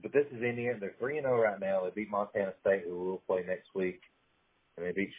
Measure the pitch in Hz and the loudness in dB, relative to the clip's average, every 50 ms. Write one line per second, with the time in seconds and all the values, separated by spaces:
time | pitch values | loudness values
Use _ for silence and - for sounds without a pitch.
0 | - 107 - 143 143 - 127 113 120 120 120 120 120 123 120 104 98 92 - - | -4 0 2 2 2 2 0 -4 -2 -2 -2 -2 -2 -2 -2 -2 -4 -8 -6 -4
1 | 117 135 147 151 139 131 123 117 113 107 98 98 95 98 98 95 92 92 - 104 | -4 -2 -2 0 0 2 4 4 4 4 2 0 -2 0 0 0 0 -2 -2 -4
2 | 107 101 107 101 104 101 - 107 98 95 92 - - 101 98 95 87 85 87 87 | -4 -2 0 -2 -2 0 0 0 0 -2 -2 0 4 4 4 4 2 -4 -4 -4
3 | 90 92 95 90 - - 95 92 87 92 92 87 - - - 98 92 92 90 - | -2 -4 -4 -4 -2 0 0 0 0 -2 -4 -6 -6 -8 -4 -2 -2 -2 -2 -6
4 | - - _ _ _ _ _ _ _ _ _ _ _ _ - 85 87 90 87 95 | -14 -20 _ _ _ _ _ _ _ _ _ _ _ _ -12 -8 -6 -4 -2 -2
5 | 98 - - | -2 -4 -4